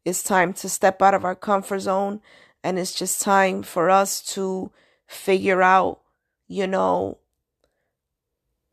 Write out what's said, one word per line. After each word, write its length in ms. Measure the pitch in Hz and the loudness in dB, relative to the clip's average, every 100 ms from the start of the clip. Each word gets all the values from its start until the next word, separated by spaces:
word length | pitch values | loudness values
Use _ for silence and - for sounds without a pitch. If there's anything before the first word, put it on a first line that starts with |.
It's 180 | 180 185 | -6 -6
time 300 | - 190 175 | 0 2 2
to 140 | 190 190 | -2 -8
step 320 | - 190 190 | 0 0 4
out 140 | 190 | 4
of 100 | 196 | 2
our 120 | 180 185 | -2 -6
comfort 440 | - 196 196 196 | -2 -2 -2 -6
zone. 400 | 196 190 202 214 - _ _ _ | -2 -2 -2 -6 -14 _ _ _
And 140 | 170 185 | -6 -4
it's 160 | 185 | -4
just 280 | - 185 - | -6 -4 -4
time 400 | 208 196 190 196 | 2 4 4 0
for 260 | - 180 170 | -6 0 4
us 320 | 196 196 - - | 4 2 -4 -8
to 380 | - 190 185 190 _ _ _ _ | -6 -4 -4 -8 _ _ _ _
figure 560 | - - 190 196 185 | -8 0 0 2 4
out, 380 | 185 190 180 - _ _ _ _ - | 4 4 2 -4 _ _ _ _ -12
you 180 | 180 190 | -6 -2
know, 520 | 190 185 180 190 - _ _ _ _ _ _ _ _ _ _ _ _ _ _ _ | 0 0 0 -2 -8 _ _ _ _ _ _ _ _ _ _ _ _ _ _ _